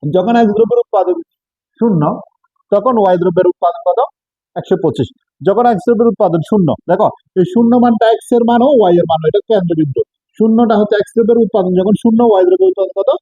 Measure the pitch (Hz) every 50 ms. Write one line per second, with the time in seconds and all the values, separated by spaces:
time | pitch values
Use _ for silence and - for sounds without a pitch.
0 | - 147 156 185 180 208 233 240 233 208 202 214 226 208 240 240 - _ - 415
1 | 370 349 359 339 339 _ _ _ _ _ _ _ _ _ _ _ 220 233 208 165
2 | 147 156 220 - - _ _ _ _ _ _ _ _ _ - 202 202 254 254 226
3 | 202 190 180 175 175 190 175 180 185 180 180 _ - 175 170 - - 180 180 -
4 | 254 - _ _ _ _ _ _ _ _ _ 180 - - 196 175 - 160 127 -
5 | 131 - _ _ _ _ _ _ 139 156 202 226 240 240 233 175 - - 240 208
6 | 233 233 214 - 214 180 165 170 151 - - 208 185 151 117 - _ - 175 190
7 | 214 151 - _ _ _ _ 185 180 170 - 233 233 233 240 247 240 240 233 220
8 | 233 226 233 392 - - 254 240 233 226 233 240 240 277 302 247 208 180 175 175
9 | 170 160 160 160 160 156 - 202 - _ 220 208 180 170 170 156 156 143 131 -
10 | - _ _ _ _ _ _ _ 214 220 220 226 240 220 226 202 214 208 220 214
11 | 202 - - 226 233 214 240 226 226 202 - 214 185 180 185 180 185 196 214 -
12 | - 233 220 226 240 233 214 - 185 175 - 370 185 190 - - 190 190 - 196
13 | 202 - 294 359